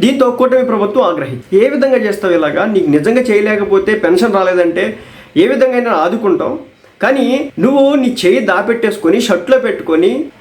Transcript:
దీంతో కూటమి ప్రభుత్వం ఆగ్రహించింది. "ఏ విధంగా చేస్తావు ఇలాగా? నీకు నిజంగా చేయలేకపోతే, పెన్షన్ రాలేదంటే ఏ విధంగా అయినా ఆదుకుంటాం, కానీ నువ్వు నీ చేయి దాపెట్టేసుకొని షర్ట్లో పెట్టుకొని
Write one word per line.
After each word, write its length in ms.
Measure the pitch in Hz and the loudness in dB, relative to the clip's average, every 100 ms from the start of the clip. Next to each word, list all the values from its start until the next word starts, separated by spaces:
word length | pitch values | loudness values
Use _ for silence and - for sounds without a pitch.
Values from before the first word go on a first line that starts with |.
దీంతో 300 | 233 269 254 | 0 2 0
కూటమి 340 | 247 254 254 247 | 0 0 0 0
ప్రభుత్వం 380 | 214 202 254 | -2 -2 0
ఆగ్రహించింది. 640 | 190 151 127 120 - 190 262 | 0 -2 -6 -10 -2 2 2
"ఏ 40 | |
విధంగా 280 | 285 269 254 | 2 0 0
చేస్తావు 360 | 214 196 185 | -2 -2 0
ఇలాగా? 320 | 165 151 156 220 | 0 0 -2 -2
నీకు 240 | 196 151 | 0 2
నిజంగా 320 | 147 196 247 | 2 2 0
చేయలేకపోతే, 720 | 247 208 214 202 196 196 196 208 | 2 0 0 -2 0 0 0 0
పెన్షన్ 380 | 165 185 226 | 0 2 2
రాలేదంటే 680 | 196 185 180 170 175 220 - - - - 151 | 0 0 0 0 -2 -4 -6 -16 -20 -4 0
ఏ 100 | 208 | 2
విధంగా 260 | 247 262 | 2 0
అయినా 180 | 247 233 | 0 0
ఆదుకుంటాం, 680 | 170 170 220 202 160 - 320 - _ _ - | 0 0 -2 0 0 -2 -6 -12 _ _ -4
కానీ 460 | 226 269 240 277 294 - | 0 0 0 -2 -4 -2
నువ్వు 360 | 233 277 277 285 | 0 4 4 2
నీ 200 | 247 - 175 | 0 0 0
చేయి 140 | 247 | 2
దాపెట్టేసుకొని 840 | 196 185 214 226 220 - 165 233 | 0 0 -2 -2 -2 -2 0 0
షర్ట్లో 380 | - 175 254 254 | 0 -2 2 0
పెట్టుకొని 680 | 220 - 156 160 196 262 311 - | 0 -4 -2 0 0 0 -6 -2